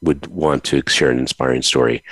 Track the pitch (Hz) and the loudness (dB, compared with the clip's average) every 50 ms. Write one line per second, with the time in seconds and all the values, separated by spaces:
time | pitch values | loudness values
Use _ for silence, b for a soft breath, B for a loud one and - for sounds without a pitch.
0 | 82 80 73 71 - - - 90 78 76 71 65 - - 71 69 - - - - | -2 -2 -2 -2 -4 -10 -4 -2 0 0 0 0 0 0 0 0 0 0 0 2
1 | 76 67 62 64 65 - - - 65 64 64 - - - - - - 117 120 - | 2 2 2 0 -2 -2 -2 -2 0 0 0 0 0 0 2 2 2 2 0 -2
2 | B B | B B